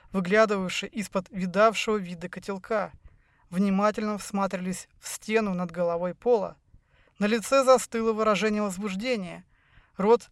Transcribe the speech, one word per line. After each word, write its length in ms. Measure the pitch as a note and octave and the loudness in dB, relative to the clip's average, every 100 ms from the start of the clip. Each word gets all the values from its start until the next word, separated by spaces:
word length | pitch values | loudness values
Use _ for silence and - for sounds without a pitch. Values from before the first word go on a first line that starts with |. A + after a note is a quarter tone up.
| - | -10
выглядывавшие 800 | F#3+ F3+ G#3+ A3 G3+ F#3 - G3+ | -6 0 4 4 2 -4 -6 -8
из-под 380 | - F#3+ G3 F#3 | -8 -6 -6 -6
видавшего 680 | F#3+ F#3 F3+ A3 G#3 - G#3+ | -6 -2 4 4 2 -2 -4
вида 320 | F3+ F3 F3+ | -6 -10 -12
котелка, 640 | - G3 G3 - G#3+ F3+ - - _ _ _ - | -12 -10 -8 -4 -4 -4 -10 -20 _ _ _ -8
внимательно 680 | F3 G3+ F#3+ G#3 G#3+ G#3+ G#3 | -2 2 2 2 0 -4 -6
всматривались 680 | - G3+ G3 F#3+ F#3 F3 - _ | -6 -4 -2 -4 -6 -8 -10 _
в 80 | - | -14
стену 460 | - - A3 G#3 | -12 -2 0 0
над 160 | F3+ F3 | -2 -4
головой 440 | E3+ E3+ E3+ F3+ | -2 -2 -2 -4
Пола. 420 | E3+ A#3+ A#3 F3 E3 _ - _ _ _ - | -4 2 2 0 -10 _ -20 _ _ _ -4
На 80 | G#3 | 0
лице 380 | A3+ - C4+ | 0 2 4
застыло 480 | B3+ B3+ - A3+ A3+ | 6 6 4 -2 -2
выражение 500 | G#3+ A3 F#3+ G#3+ G#3+ | 0 2 2 0 0
возбуждения, 800 | G#3 F3+ G#3 F#3+ B3 A#3 F3+ E3+ - _ _ - _ - | -4 -4 -6 -4 -4 -4 -6 -12 -18 _ _ -20 _ -2
рот 340 | G3 A#3 - | 4 4 2